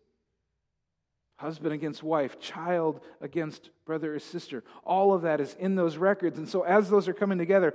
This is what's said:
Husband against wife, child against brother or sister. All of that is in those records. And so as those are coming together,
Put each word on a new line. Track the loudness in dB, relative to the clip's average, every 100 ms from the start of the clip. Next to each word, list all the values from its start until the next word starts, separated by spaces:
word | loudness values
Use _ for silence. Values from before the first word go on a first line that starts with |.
| _ _ _ _ _ _ _ _ _ _ _ _ _ _
Husband | -10 -6 -4
against | -4 -6 -6
wife, | -2 0 0 -6
child | -14 -8 -2 0 0 -4 -10 -14
against | -8 -6 -6 -8 -20 _
brother | -8 -6 -4 -6
or |
sister. | -8 -12 -10 -12 -14 -14
All | -2 2 4
of | 4
that | 2 0
is | -2
in | -4 -2 2
those | 0 2
records. | 2 2 0 -4
And | -4
so | -2
as | 4 4 6
those | 2 2
are |
coming | -2 0 0
together, | 4 4 4